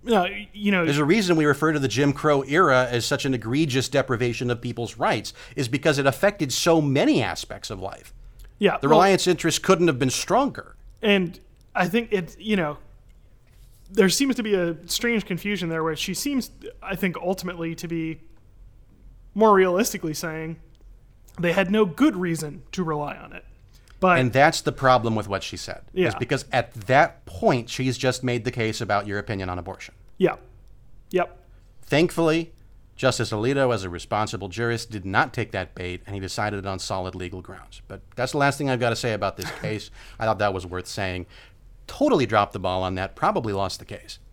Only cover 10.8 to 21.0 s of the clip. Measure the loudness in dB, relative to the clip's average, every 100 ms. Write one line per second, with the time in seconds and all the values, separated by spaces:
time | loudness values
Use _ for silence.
10.8 | -20 -4 2 2 2 -6 -20 -20 -8 -2
11.8 | 2 0 0 -2 -2 -10 -2 0 0 -6
12.8 | -16 -20 -20 -20 -20 -20 _ -20 -20 -20
13.8 | -6 4 4 4 0 0 0 0 0 -4
14.8 | -6 -2 0 -2 -2 -6 -4 -4 -4 -2
15.8 | -4 -4 -6 -4 -4 -4 -4 -12 -18 -16
16.8 | -10 -4 -4 -2 -4 -4 -6 -8 -8 -8
17.8 | -8 -6 -6 -10 -16 -20 -20 -20 -20 -20
18.8 | -20 -20 -20 -20 -10 2 6 8 6 4
19.8 | 0 -2 -6 -6 -8 -8 -10 -12 -16 -20
20.8 | -20 -20